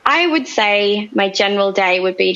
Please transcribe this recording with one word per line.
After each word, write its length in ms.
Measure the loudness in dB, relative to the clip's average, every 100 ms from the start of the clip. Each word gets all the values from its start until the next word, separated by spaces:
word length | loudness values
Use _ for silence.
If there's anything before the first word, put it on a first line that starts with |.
| -2
I 220 | 0 2
would 220 | 0 -2
say 600 | -2 0 2 0 -2 -2
my 160 | -2 -2
general 420 | 0 0 0 0
day 300 | 0 0 0
would 160 | 0 0
be 160 | -2